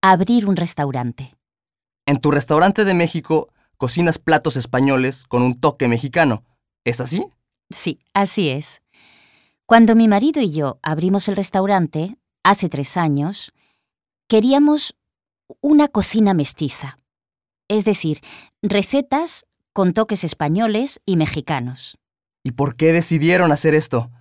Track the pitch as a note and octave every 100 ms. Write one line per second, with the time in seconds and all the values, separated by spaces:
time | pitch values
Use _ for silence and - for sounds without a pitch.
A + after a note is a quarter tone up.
0 | F#3+ F#3 F#3 A#3+ G3+ F3 E3+ - C#3+ B2+
1 | B2 - - _ _ _ _ _ _ _
2 | - C#3+ D3+ C#3+ B2+ D3+ F#3 G3+ G3+ F3
3 | E3+ E3+ - D#3+ - _ _ _ B2+ E3+
4 | E3+ D#3 - D#3 D#3 C3 A#2+ B2+ C#3 C3
5 | B2+ C3 - B2 B2 B2 D#3 - B2+ A#2
6 | C3+ E3+ D#3 G#2+ _ _ _ _ - A#2+
7 | B2 F3 F#4+ _ _ _ _ - - -
8 | _ G3 G3 - E3 C3+ - - _ _
9 | _ _ _ _ _ _ - A#3 A3+ A3+
10 | A3+ G3+ C#4 D4+ G#3+ D3+ C#3+ - D#3 D#3
11 | F3+ G3 - G3+ F#3+ G3 G3 G3 E3 D#3
12 | F3 A#3 _ _ F#3 G3+ F3+ C3+ C#3 F3+
13 | E3 C#3+ D3 G3+ - _ _ _ _ _
14 | _ _ _ A3 A#3 C#4 D4 D4+ - -
15 | _ _ _ _ _ - C#4+ D4 D4 G#3
16 | F#3 A3 G#3 F#3 C#3 - D3 - C3+ -
17 | _ _ _ _ _ _ _ G#3+ G#3 G3+
18 | D#3+ D3+ - - - _ G#3 G3+ G3 C4+
19 | C#4 C#4 E4+ - - _ _ - F#3 F3
20 | A3 G#3+ E3 - D3+ E3+ A3+ G#3+ C#4 -
21 | - F3+ D#3 - - D3 A#2+ B2+ - -
22 | _ _ _ _ C3 A#2+ C#3 - D#3+ E3
23 | E3 D#3+ D#3 F3+ F3 D3 D#3+ D3+ D3+ B2
24 | A#2 -